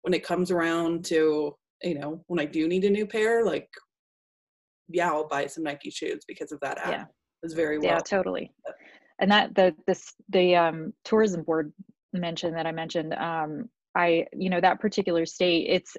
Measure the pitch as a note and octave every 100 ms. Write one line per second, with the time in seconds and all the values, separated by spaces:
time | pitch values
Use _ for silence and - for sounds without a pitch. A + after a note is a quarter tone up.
0 | - E3+ - F3 F3+ F3 E3 E3 E3 E3+
1 | F3 D#3+ D#3 D3+ D3 - _ _ F3+ D3
2 | C#3+ D#3+ - F3 D3 D#3+ D#3+ F3+ G3+ G3+
3 | G#3 A3+ G#3+ A#3 G#3+ D3+ - - _ _
4 | _ _ _ _ _ _ _ _ - E3+
5 | F3 D3+ D#3 C#3+ C#3+ - D#3 D3 - -
6 | - D#3 - - D3+ D3 C3+ - - -
7 | - _ _ _ E3 D#3+ D3+ D3+ F3 E3+
8 | D#3+ G3 F#3 F2+ - _ - - - -
9 | _ - F#3+ G#3 - - F#3 - - F3+
10 | - - - F#3+ F3+ F3 E3 D#3+ D#3+ -
11 | - A3 A3 E3+ D#3+ D#3+ D#3 - - _
12 | _ F3+ E3+ E3 F3 E3 D#3+ E3 D#3 F3
13 | D#3+ - E3+ E3 D3+ D3 - _ _ F3+
14 | F3 E3 - - F#3 F3+ F#3 - G#3+ G3+
15 | F#3+ E3+ E3 - F3+ E3+ - F3+ -